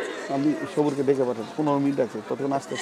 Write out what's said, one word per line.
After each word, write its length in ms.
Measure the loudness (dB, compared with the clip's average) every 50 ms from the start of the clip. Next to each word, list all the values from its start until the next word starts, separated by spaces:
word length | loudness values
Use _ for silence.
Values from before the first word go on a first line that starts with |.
| -4 -6 -6 -8 -6 -4 -2
আমি 180 | 2 2 2 2 0 -2 -2 0
সবুরকে 260 | 2 2 2 2 2 2
ডেকে 220 | 2 4 4 2
পাঠান, 200 | 0 0 -2 -4 -6 -4
পনেরো 220 | -2 0 2 2 4
মিনিট 220 | 2 2 2 2
আছে, 200 | 0 0 -2 -6 -6 -6
ততক্ষণ 240 | -4 -4 -2 0 -2
আসতে 240 | -2 -2 -4 -6 -4